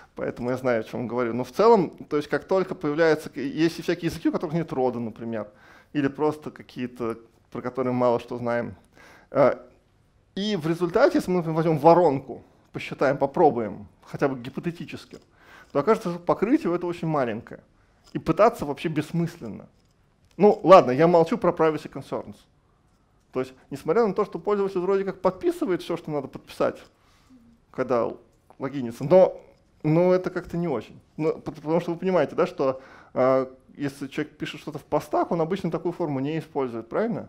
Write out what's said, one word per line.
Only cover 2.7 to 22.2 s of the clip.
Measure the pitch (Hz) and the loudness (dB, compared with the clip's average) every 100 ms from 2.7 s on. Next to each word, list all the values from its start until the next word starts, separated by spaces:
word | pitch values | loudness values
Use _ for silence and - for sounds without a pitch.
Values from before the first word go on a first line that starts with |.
появляются, | - 151 147 160 156 - 143 | -4 -4 2 2 2 -2 -8
есть | 135 - 160 165 | -6 0 -2 0
и | |
всякие | 165 170 160 | -4 -4 -4
языки, | 156 311 | -4 -4
у | |
которых | 220 175 165 | -4 -2 -4
нет | 160 | -2
рода, | - 127 117 | 0 0 -2
например, | 117 113 117 113 104 - - - _ | -6 -8 -8 -6 -8 -14 -20 -20 _
или | 147 139 | -2 -2
просто | 139 151 151 131 | 0 -2 -2 -10
какие-то, | - 104 123 123 123 117 113 - _ _ | -16 -16 -10 -10 -6 -6 -6 -12 _ _
про | 123 | -10
которые | 123 127 127 | -6 -4 -2
мало | 123 123 120 | 2 2 2
что | - 120 | -2 -8
знаем. | 120 120 107 92 _ _ - - _ | -4 -4 -4 -12 _ _ -20 -20 _
Э, | 131 127 - - _ _ _ _ _ _ | 2 4 2 -8 _ _ _ _ _ _
и | - 214 196 | -6 -2 -2
в | 160 | -2
результате, | 165 170 220 277 294 | -2 0 4 4 4
если | - | 0
мы, | 180 | -2
например, | 160 160 | 0 0
возьмём | 165 156 | 2 6
воронку, | 160 175 170 135 - 117 - _ _ | 8 8 6 2 -4 -14 -18 _ _
посчитаем, | - - 139 139 139 | -14 -12 0 0 2
попробуем, | 139 160 156 117 104 92 101 _ | 0 4 4 4 -4 -8 -16 _
хотя | - - 143 | -16 -4 -2
бы | 131 | -2
гипотетически, | 123 - 170 165 151 117 - - _ _ - - - | -10 -8 -8 -8 -12 -16 -18 -20 _ _ -20 -20 -6
то | 143 | 0
окажется, | 143 220 175 | 2 0 -2
что | 175 | -4
покрытие | 170 147 202 294 175 | -2 0 2 0 0
у | 170 | -2
этого | 175 | -4
очень | 170 160 | -4 -2
маленькое. | 151 120 110 - - _ _ _ _ _ | 0 -2 -4 -10 -18 _ _ _ _ _
И | 156 | -4
пытаться | - 160 226 - 143 | -2 4 4 2 -6
вообще | 139 175 | -6 -4
бессмысленно. | 151 147 165 165 - 113 95 - _ _ _ _ _ _ - | -4 -4 -4 -4 -6 -14 -14 -18 _ _ _ _ _ _ 4
Ну, | 208 - | 4 6
ладно, | 156 185 123 | 10 10 10
я | 131 170 | 4 6
молчу | 170 165 240 | 6 4 2
про | 175 | 0
privacy | 165 160 151 - | 2 2 0 -6
concerns. | 147 - 120 | -14 -10 -10